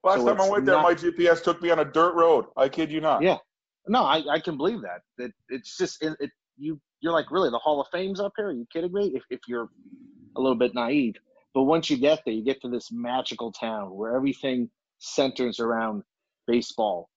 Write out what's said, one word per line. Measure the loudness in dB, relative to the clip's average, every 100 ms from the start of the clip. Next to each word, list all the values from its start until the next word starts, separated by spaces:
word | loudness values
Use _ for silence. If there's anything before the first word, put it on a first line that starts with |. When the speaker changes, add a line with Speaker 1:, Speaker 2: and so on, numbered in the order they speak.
Speaker 1:
Last | 2 4
Speaker 2:
So | 2
Speaker 1:
time | 4
I |
Speaker 2:
it's | 2
Speaker 1:
went | 2 4
there, | 4
Speaker 2:
not |
Speaker 1:
my | 4
G | 2 0
P | 2 4
S | 4
took | 2 0
me | 2
on | 2
a |
dirt | 2 4 4
road. | 4 6 4 2 0
I | 0
kid | 2 -4
you | -2
not. | 0 2
Speaker 2:
Yeah. | 2 0 -4 _ _ _ 0
No, | 2
I, | 2 0 0
I | -2
can | -2 -2
believe | -2 -2
that. | -10 -12 _ -12
It, | -12 -12 _
it's | -12 -12 -6
just, | -6 -4
it, | -8 -6
it, | -10 _ _ _
you, | -10 -10 _ _
you're | -2
like, | -2 0
"Really, | 0 0
the | 0
Hall | 0 -2
of | -2
Fame's | -6 -6 -4
up | -6 -4
here? | -6
Are |
you | -6 -8
kidding | -6 -4
me?" | -2 -2
If, | -4 -8
if | -12 -8
you're | -8 -8 _ -20 -20 -20 -20 -16 -2
a |
little | 0 2
bit | 0
naive. | 0 0 0 0 -4 _ _ _
But | 0
once | 4 2 2
you | 2
get | 2 2
there, | 0
you | -4
get | -2 -4
to | -4
this | -8 -8
magical | -8 -4 -4 -4 -8 -10
town | -8 -8 -6 -8 -8
where | -2
everything | 0 0 -2 -4 -2 -4 _ _ _
centers | -8 0 0 0 -4 -2
around | -2 -2 -2 -6 -10 _ _ _ 0
baseball. | 0 0 -4 -2 -2 -8